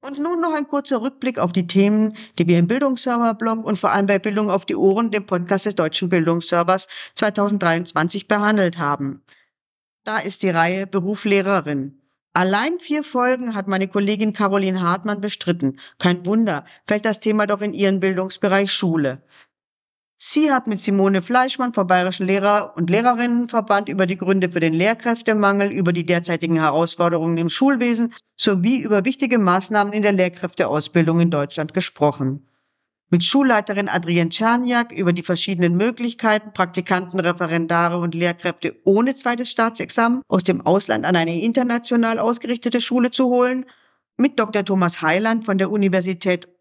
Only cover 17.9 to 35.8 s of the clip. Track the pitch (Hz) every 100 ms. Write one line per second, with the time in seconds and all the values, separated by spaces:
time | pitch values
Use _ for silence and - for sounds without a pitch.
17.9 | 190 190 185 185 - 202 196 196 - 185
18.9 | 165 139 131 _ _ _ _ _ _ _
19.9 | _ _ _ - - 302 262 247 202 -
20.9 | 196 196 190 175 247 262 - 247 233 185
21.9 | 185 180 180 185 196 202 208 - - 170
22.9 | 196 240 240 240 240 240 233 214 202 202
23.9 | 190 185 180 185 196 185 175 165 165 190
24.9 | 226 233 226 - 214 202 202 202 - 175
25.9 | 175 165 175 170 165 165 165 156 143 165
26.9 | - 170 170 165 165 170 - 269 269 240
27.9 | 226 233 - _ - - 196 185 262 220
28.9 | 208 190 262 262 233 190 185 190 214 202
29.9 | 208 208 196 180 175 - - 147 147 147
30.9 | 175 165 165 170 156 143 - 156 - 180
31.9 | - 147 139 131 139 _ _ _ _ _
32.9 | _ _ 175 175 277 269 220 208 202 202
33.9 | 175 170 175 165 - 220 240 247 240 233
34.9 | - 180 175 160 175 - 185 175 175